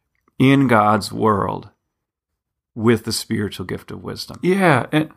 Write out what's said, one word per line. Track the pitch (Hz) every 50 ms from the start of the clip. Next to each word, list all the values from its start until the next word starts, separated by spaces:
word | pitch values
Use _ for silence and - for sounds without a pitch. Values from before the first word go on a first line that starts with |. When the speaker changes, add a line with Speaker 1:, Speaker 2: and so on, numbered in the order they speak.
| _ _ _ _ _ _ _ -
Speaker 1:
in | 131 131 139 139 139 127
God's | 120 110 104 104 107 107 95 -
world | 107 107 110 110 107 98 101 92 101 98 - 98 _ _ _ _ _ _ _ _ _ _ _ _ _ _ _ _ _ _ _ _ -
with | - 107 113 120 107 -
the | -
spiritual | 107 - - - 113 107 104 98 - - 98
gift | 90 101 101 - -
of | 101 95
wisdom. | 95 101 101 104 - - 139 127
Speaker 2:
Yeah, | - 170 185 196 190 175 147 120 120 -
and | - 156 156 156 -